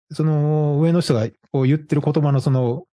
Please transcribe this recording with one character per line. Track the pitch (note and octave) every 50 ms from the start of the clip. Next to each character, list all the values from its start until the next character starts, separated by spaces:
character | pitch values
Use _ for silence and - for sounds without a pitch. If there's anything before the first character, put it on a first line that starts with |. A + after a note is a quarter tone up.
| _ _
そ | D#3+ - D#3
の、 | D#3+ D3+ D3 D3 D3+ D3+ D3+ D3+ D3 C#3+ C#3+
上 | D#3+ E3
の | E3+ F3
人 | D#3+ - B2+
が | A2 A2 A#2 _ _ _ -
こ | - C3+
う | C3
言 | C3 D3+
っ | D#3
て | D3+ - D3+
る | D3
言 | - D3+ C#3+ D#3+
葉 | D3 C#3+
の | C#3 C3
そ | - C#3+
の、 | C3 C3 B2 A#2+ B2 E3+ - _